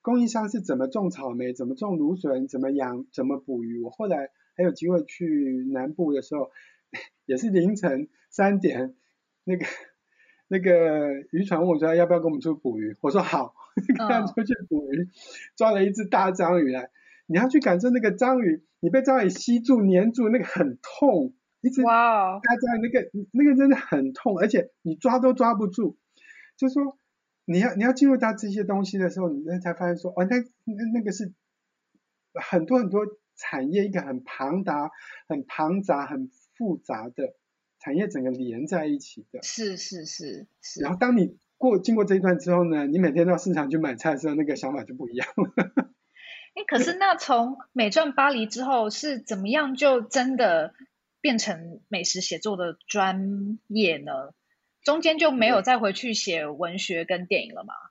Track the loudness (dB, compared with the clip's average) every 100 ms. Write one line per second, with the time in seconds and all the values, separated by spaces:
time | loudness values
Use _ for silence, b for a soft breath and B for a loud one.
0 | 2 2 2 -2 -4 -6 -4 -4 -2 -2
1 | -4 -4 -8 -6 -6 -6 -8 -6 -6 -2
2 | -2 -2 -2 -2 -4 -4 -4 -2 -4 -8
3 | -10 -6 -4 -4 -6 -8 -6 -8 -10 -6
4 | -4 -4 -6 _ _ -2 -2 0 0 0
5 | -2 -6 -2 0 -2 -4 -4 -4 -6 -2
6 | -2 -2 -4 -6 -6 b b b _ -18
7 | -18 _ -6 -2 2 2 2 0 -2 -2
8 | -6 _ _ 0 2 4 2 0 -6 -8
9 | _ _ _ _ -4 -4 -4 B B _
10 | _ _ _ _ _ 0 6 6 6 2
11 | -2 -4 -4 -2 0 2 2 4 4 4
12 | 4 4 2 -2 -2 -2 -4 -4 -6 -2
13 | 0 2 0 -2 -4 _ -8 -6 0 0
14 | 2 0 0 -4 -4 -4 -4 -4 -2 -4
15 | -6 B B B B 0 2 4 2 0
16 | 0 2 2 2 2 4 2 -2 -8 b
17 | b b -2 2 4 4 4 2 4 2
18 | 2 2 2 4 2 0 _ _ 2 2
19 | 4 4 2 0 0 2 4 4 6 6
20 | 4 2 2 2 0 0 -2 -2 -14 2
21 | 4 4 0 _ _ _ -2 2 4 6
22 | 6 4 2 0 0 0 0 0 0 0
23 | -2 -8 -2 4 6 8 6 4 2 0
24 | -2 -2 -2 0 2 2 0 _ -8 -2
25 | 0 4 4 4 2 2 -2 -2 -4 -4
26 | _ B B B B _ 0 0 -2 -6
27 | _ _ _ _ -2 2 2 2 2 4
28 | 4 6 2 -2 -6 -4 -2 -2 -2 -2
29 | -2 -2 -4 -4 -6 -6 -6 -4 -4 -2
30 | -4 -2 0 0 -4 _ -10 -8 -4 -4
31 | -4 -6 -10 -12 _ _ _ _ _ _
32 | _ _ _ -14 -2 -2 2 2 2 0
33 | -2 -10 _ _ -10 -6 -2 0 0 -4
34 | -6 -10 -10 -8 -4 -2 -2 -4 -6 B
35 | B B _ -8 -8 -4 -2 -2 0 -2
36 | -2 -8 -10 _ _ _ -4 -4 -6 -10
37 | -10 -8 -8 _ _ _ _ _ -4 -2
38 | -2 -4 -4 -4 -6 -8 -4 -4 -2 -6
39 | -8 -20 -18 -14 -12 -8 -8 -8 -12 -14
40 | -14 -12 -12 -14 -16 _ -18 -6 -4 0
41 | 2 4 2 -2 _ _ 2 2 2 2
42 | 2 4 4 2 2 2 2 0 0 2
43 | 2 4 2 2 0 -2 0 -2 -2 -2
44 | -2 -2 -2 -2 -2 -4 -6 -8 -10 -12
45 | -8 -8 -6 -2 -2 0 -2 -2 -4 _
46 | B B B B B -12 -2 0 0 0
47 | 0 0 2 0 0 -6 -8 -2 2 2
48 | 0 2 2 2 -4 -4 0 0 0 -4
49 | -6 -6 -6 -6 -2 -2 -2 0 2 2
50 | 0 -2 0 2 2 2 0 B -20 _
51 | _ _ -2 -2 -4 -8 -12 -18 _ -6
52 | -4 -6 -6 -6 -6 -4 -6 -8 -6 -2
53 | 0 0 -4 -4 -6 -8 _ 0 0 0
54 | -6 -8 -10 _ _ _ _ _ 0 2
55 | 2 2 2 4 2 4 2 2 2 -2
56 | -6 -4 -4 -4 -6 -6 -8 -6 -6 -6
57 | -4 -4 -2 -2 -2 -16 -16 -18 -20